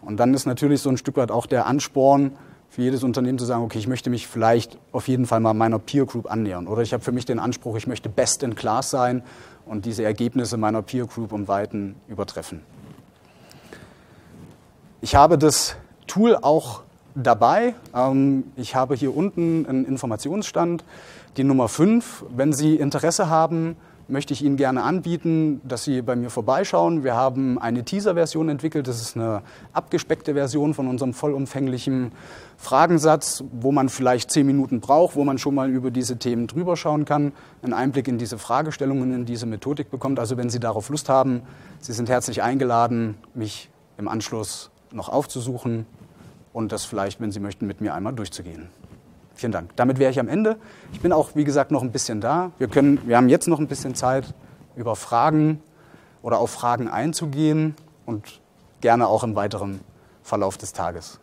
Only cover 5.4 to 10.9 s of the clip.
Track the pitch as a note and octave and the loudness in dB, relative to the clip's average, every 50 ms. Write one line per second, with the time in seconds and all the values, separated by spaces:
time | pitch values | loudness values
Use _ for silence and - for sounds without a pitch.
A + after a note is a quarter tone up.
5.4 | A2+ A2+ A2 A2 A2 A2+ A2+ G#2+ - - - C#3+ C3+ - - A#2+ A2 - G#2+ A2 | 4 4 4 4 2 2 2 0 -4 0 0 0 0 2 -2 -8 -6 -4 -4 -2
6.4 | A2 G2+ F2+ F2 F2 F2 G#2+ A2+ A#2 A2 - A#2+ - - B2 B2+ B2 - B2+ A2+ | -2 -4 -4 -6 -6 -4 -2 -2 -2 -2 -2 -4 -4 -4 -4 -4 -4 -4 -4 -2
7.4 | - A#2+ B2 - - B2 G#2+ A2+ - B2+ B2 G#2+ - A#2 G#2 - B2+ - - - | -2 -4 -6 -6 -8 -8 -8 -6 -6 -6 -8 -6 -8 -6 0 0 0 0 0 -2
8.4 | - B2 A2 - - A2+ G#2+ A#2+ C#3 - - C3+ B2 B2 B2 B2+ A#2+ - - - | -4 -6 -6 -4 -2 -2 0 0 -2 -2 -2 0 0 0 0 -2 -4 -8 -20 -20
9.4 | - - - - _ - A2 G#2+ G2+ A#2 A2 G#2+ A2+ G#2+ G#2+ - A#2 A#2+ - C3 | -20 -20 -20 -20 _ -10 -10 -8 -6 -6 -4 -2 0 -2 0 0 -2 -2 0 -2
10.4 | A#2+ G#2+ A#2+ A2+ G#2+ G#2+ A2 A2+ G2+ - | -2 -2 -4 -2 0 0 0 -2 -4 -4